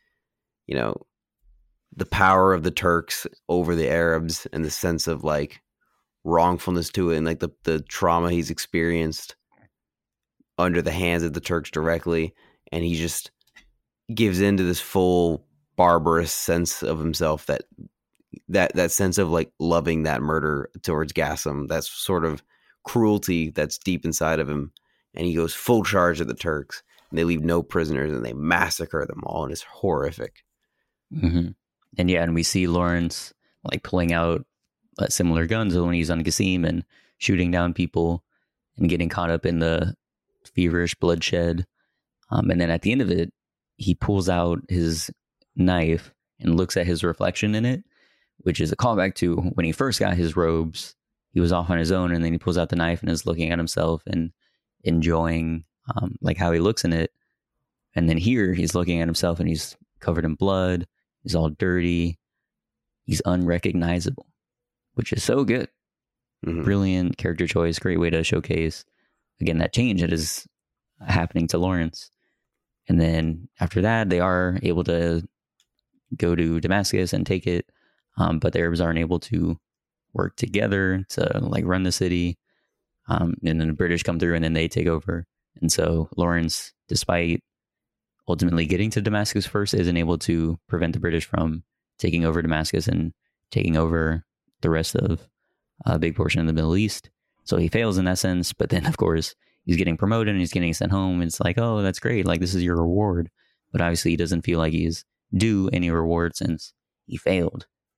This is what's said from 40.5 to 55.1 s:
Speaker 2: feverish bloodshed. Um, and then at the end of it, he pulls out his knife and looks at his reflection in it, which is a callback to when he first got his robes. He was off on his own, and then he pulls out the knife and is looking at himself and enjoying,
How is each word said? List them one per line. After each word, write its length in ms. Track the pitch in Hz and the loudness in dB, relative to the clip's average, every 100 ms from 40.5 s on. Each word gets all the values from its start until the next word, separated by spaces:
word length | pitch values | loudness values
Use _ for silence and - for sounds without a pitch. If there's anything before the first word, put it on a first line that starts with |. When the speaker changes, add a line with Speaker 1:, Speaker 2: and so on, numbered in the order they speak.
| - | 0
Speaker 2:
feverish 380 | 87 87 87 - | 2 2 0 0
bloodshed. 680 | 87 85 - 87 85 85 90 _ _ _ _ _ - | 0 0 0 0 0 -2 -6 _ _ _ _ _ -4
Um, 220 | - - | -2 2
and 100 | 87 | 2
then 80 | 85 | 0
at 140 | 85 | 0
the 80 | - | 0
end 100 | 131 | 0
of 80 | 101 | 0
it, 240 | 90 85 - _ _ _ - | 0 -2 -8 _ _ _ -6
he 180 | 92 87 | -2 0
pulls 340 | - 101 90 | 0 0 2
out 300 | 87 87 82 - | 2 2 -2 -2
his 400 | 90 82 80 - - _ _ _ - | 0 0 -2 -6 -14 _ _ _ 0
knife 580 | 90 90 80 80 - _ _ - | 2 4 2 0 -4 _ _ -6
and 160 | 82 82 | 0 2
looks 200 | 92 95 | 2 0
at 80 | 87 | 0
his 180 | 82 | 0
reflection 520 | 87 82 95 - 107 107 | -2 0 -2 0 -2 0
in 100 | 120 | 0
it, 180 | 135 - _ _ _ _ _ | -2 -6 _ _ _ _ _
which 220 | 92 87 | -2 0
is 100 | 80 | 0
a 40 | 82 | 0
callback 400 | 123 107 95 - | 0 2 0 0
to 220 | 87 85 | 0 0
when 280 | 90 90 82 | -2 0 -2
he 60 | |
first 280 | 80 135 - | 0 -2 0
got 160 | 98 90 | 0 0
his 200 | 82 82 | 0 2
robes. 600 | 82 82 80 82 - - _ _ _ | 2 2 -2 -6 -14 -18 _ _ _
He 80 | 92 | 0
was 120 | 87 | 2
off 180 | 87 85 | 2 2
on 80 | 87 | 0
his 120 | 82 | 2
own, 200 | 92 90 | 0 0
and 120 | 85 | 0
then 80 | 82 | 0
he 40 | 82 | -2
pulls 200 | - 87 | 0 0
out 100 | 82 | 0
the 60 | 87 | 0
knife 260 | 82 85 | 0 0
and 80 | - | -2
is 160 | 80 85 | -2 -2
looking 260 | 82 82 | -2 -2
at 60 | 85 | -2
himself 460 | 82 - 82 82 - | -2 0 0 -2 -2
and 260 | 85 82 - _ _ _ _ | -4 -4 -8 _ _ _ _
enjoying, 800 | - 82 80 | 0 2 2